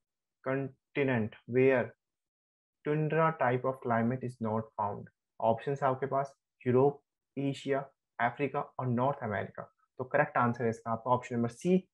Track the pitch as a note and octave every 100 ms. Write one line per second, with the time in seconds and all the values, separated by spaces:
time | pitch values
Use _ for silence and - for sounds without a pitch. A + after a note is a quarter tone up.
0 | _ _ _ _ C3 C3+ C3 - _ D3
1 | C3+ A#2+ G#2+ - - B2 C3 B2+ - -
2 | _ _ _ _ _ _ _ _ D3+ D3+
3 | D#3 D#3 D#3+ D#3+ B2 B2+ C3 C3 B2+ A2+
4 | A#2 B2+ B2 - A2 A2 A2 - G2+ A2+
5 | A#2 _ _ - A2+ A2+ - C#3 C3+ C3
6 | C3+ C3+ C#3 _ _ _ B2+ B2+ C#3 C#3+
7 | _ _ _ - C#3 C3+ C#3 C#3 C#3+ _
8 | _ - A#2+ B2+ C#3 C#3+ - - B2+ A#2+
9 | C3 C#3+ A#2+ G2+ F#2+ - - _ _ -
10 | B2+ C#3+ D3 C#3 A#2+ A2+ A#2 A2+ A#2+ A2+
11 | B2 B2 - A#2+ A#2 - F3 F#3 -